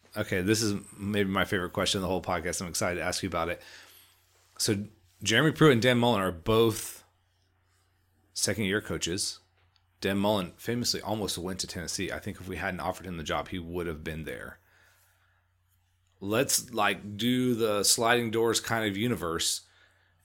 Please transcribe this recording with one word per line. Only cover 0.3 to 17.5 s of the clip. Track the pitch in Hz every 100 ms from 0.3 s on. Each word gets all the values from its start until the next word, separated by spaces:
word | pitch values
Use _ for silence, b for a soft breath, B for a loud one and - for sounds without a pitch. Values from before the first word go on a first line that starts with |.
| 98
this | 90 110
is | 110 101 - -
maybe | 101 104 98
my | 98
favorite | 120 104 107
question | - 92 101
of |
the | 90
whole | 92
podcast. | 87 87 85 85
I'm | 90
excited | 82 101 87
to |
ask | 87 90
you | 98
about | 87 82
it. | 87 B B B B B B _ _ _ -
So | - 101 104 - _ _
Jeremy | 104 123 151
Pruitt | - 156
and | 120
Dan | 123 120
Mullen | 120 110
are | 92
both | 85 92 110 117 110 - - - _ _ _ _ _ _ _ _ _ _ _ _
second-year | - - 101 98 104
coaches. | - 80 - 92 - - _ _ _ _ _ _
Dan | 95 98
Mullen | 104 107 87 -
famously | - 120 117 95
almost | - 110 92 -
went | 87 92
to | -
Tennessee. | 92 80 - 87
I | 62
think | - 92
if | 92
we | 90
hadn't | 95 90
offered | 78 90 92
him | 85
the |
job, | 78 82 76
he | 92
would | 82 87 85
have | 78
been | 80 78
there. | 73 58 53 - b b b b b b b b b _ _ _ _ _ _ _
Let's, | 98 110 139 - -
like, | 110 101 95 98 101
do | 117 127 127